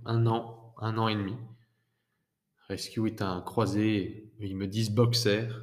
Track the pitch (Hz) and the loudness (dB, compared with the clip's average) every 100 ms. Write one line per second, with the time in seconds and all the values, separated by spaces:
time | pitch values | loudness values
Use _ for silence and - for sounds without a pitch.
0 | - 117 113 113 117 - - - 110 110 | -2 2 4 2 -2 -12 -20 -8 -4 0
1 | 113 107 98 120 - - _ _ _ _ | 2 2 -2 -6 -10 -18 _ _ _ _
2 | _ _ _ _ _ _ - 98 - 113 | _ _ _ _ _ _ -10 -10 -6 -2
3 | 110 110 98 90 - - 101 101 110 107 | -2 -2 -2 -4 -2 0 2 2 2 2
4 | 90 - - - 101 95 98 107 107 104 | -2 -8 -16 -10 -8 -4 -4 -2 2 4
5 | 117 - 107 104 117 - | 4 4 2 2 0 -8